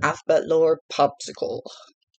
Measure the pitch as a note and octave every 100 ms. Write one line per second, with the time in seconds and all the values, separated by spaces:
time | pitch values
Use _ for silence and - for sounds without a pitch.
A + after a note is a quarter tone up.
0 | D3 E3 - D#3+ - D#3+ D#3+ D#3+ - -
1 | C#3+ - - - - - - - - _
2 | _